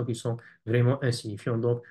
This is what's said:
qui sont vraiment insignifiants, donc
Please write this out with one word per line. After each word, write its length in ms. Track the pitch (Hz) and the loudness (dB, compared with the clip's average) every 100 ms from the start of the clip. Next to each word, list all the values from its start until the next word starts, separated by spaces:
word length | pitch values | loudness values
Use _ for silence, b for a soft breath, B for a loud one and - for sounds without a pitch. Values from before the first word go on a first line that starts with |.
| 117 | -4
qui 100 | 117 | -4
sont 220 | 120 117 B B 113 | -4 -6 B B 0
vraiment 380 | 120 120 139 | 4 4 4
insignifiants, 540 | 131 117 113 101 - 113 | 0 -2 -6 -6 -2 0
donc 240 | 120 123 b | 0 0 b